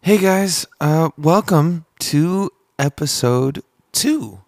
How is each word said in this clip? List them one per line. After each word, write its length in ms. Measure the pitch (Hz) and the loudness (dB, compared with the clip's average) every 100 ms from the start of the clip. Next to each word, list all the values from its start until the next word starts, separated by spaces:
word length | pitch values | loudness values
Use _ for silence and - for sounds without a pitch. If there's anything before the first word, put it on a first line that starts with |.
Hey 140 | 175 208 | 2 2
guys, 500 | 190 190 196 156 - _ | 4 0 0 -4 -8 _
uh, 300 | 147 156 165 - | 0 2 0 0
welcome 680 | 151 185 220 165 156 175 160 _ | 2 2 2 2 2 -2 -8 _
to 500 | - 147 165 190 196 _ _ - | -4 0 0 -2 -4 _ _ -4
episode 840 | 143 - 147 - 123 123 131 143 - _ _ | -4 -4 -6 -2 0 0 -2 -6 -14 _ _
two. 480 | - 269 311 110 92 | -4 -2 -2 -4 -14